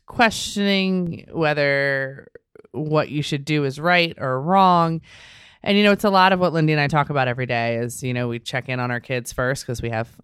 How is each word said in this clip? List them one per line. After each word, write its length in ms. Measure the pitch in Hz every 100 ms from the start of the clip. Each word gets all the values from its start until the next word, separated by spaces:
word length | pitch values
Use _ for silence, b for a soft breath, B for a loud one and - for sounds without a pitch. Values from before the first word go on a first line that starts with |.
| -
questioning 1200 | - 226 - - 202 202 196 190 185 175 - -
whether 960 | 160 151 147 143 139 139 135 135 135 - - _ - -
what 380 | - 151 151 -
you 120 | 147
should 240 | 143 143 139
do 180 | 151
is 160 | 139 139
right 360 | 165 180 165 -
or 240 | 131 127
wrong. 580 | 151 196 185 175 165 160 B B B B B B -
And, 120 | 202
you 60 | 208
know, 60 |
it's 100 | 196
a 60 | 214
lot 240 | 190 185
of 60 | 185
what 100 | 180
Lindy 220 | 160 156
and 80 | 151
I 60 | 143
talk 220 | 156 135
about 200 | 143 127
every 160 | 123 123
day 320 | 120 117 117
is, 260 | 120 117
you 100 | 131
know, 140 | 123 123
we 120 | 117
check 280 | - 131 120
in 140 | 127
on 100 | 123
our 80 | 120
kids 320 | - 127 117
first 340 | - 127 135 -
'cause 160 | 117
we 80 | 117
have 180 | 113 113 -